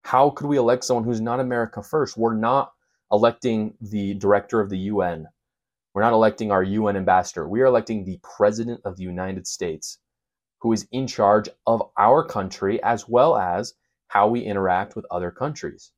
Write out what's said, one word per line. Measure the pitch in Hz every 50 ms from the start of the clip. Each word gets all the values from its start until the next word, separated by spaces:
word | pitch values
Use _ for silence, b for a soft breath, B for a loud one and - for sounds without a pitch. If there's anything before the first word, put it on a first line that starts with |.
How | _ - - 127 139 147
could | 139 - 147
we | 143 147
elect | 135 120 117 127 127 -
someone | - 127 120 113
who's | 120 120 110
not | 110 117 120 131
America | 131 123 123 120 117 110 - 107
first? | 98 - - 156 135 - -
We're | 110 113 117 113
not | 110 110 117 131 139 - - _ _ _ _ _ _ _ _
electing | 104 104 113 117 113 _ - 123 113 110 107 110 - _
the | 113 101 104 104 101 98 101
director | 98 104 98 104 101 - - - 110
of | 101 101
the | 98
U | 92 92 101 104 101
N. | 92 87 85 80 78 - _ _ _ _ _ _ _ _ _ _ _ _ _
We're | 98
not | 107 117 117
electing | 110 113 110 107 - 113 104
our | 101 95 92
U | 95 101 107 107
N | 104 98
ambassador. | 98 95 95 92 92 87 - - 87 76
We | 80 98 117
are | 131
electing | 131 123 113 113 - 113 107 92
the | 95 92 90
president | _ - - - 104 104 107 113 113 120 120 - _
of | 101 90
the | 90 92
United | 90 87 90 92 92 95 95 87
States, | - - - 92 87 78 76 - - - _ _ _ _ _ _ _ _ _ _ _ _ _
who | - 117 113
is | 104 - _
in | - 127 135
charge | 120 - - 107 101 104 107 104 - _ _ _
of | 117 117 110 - - _
our | - 101 113 131 156 160
country | - - 110 95 95 - - 98 98 110 - -
as | 107 120 117 -
well | - 113 120 135 160 165
as | 107 92 90 87 95 117 - _ _ _ _ _ _ _
how | _ - 101 101
we | 110 120 120
interact | - 107 101 98 95 92 90 90 101 - -
with | 113 - -
other | 87 90 90 87
countries. | - - 131 147 151 - - 76 - - - _ _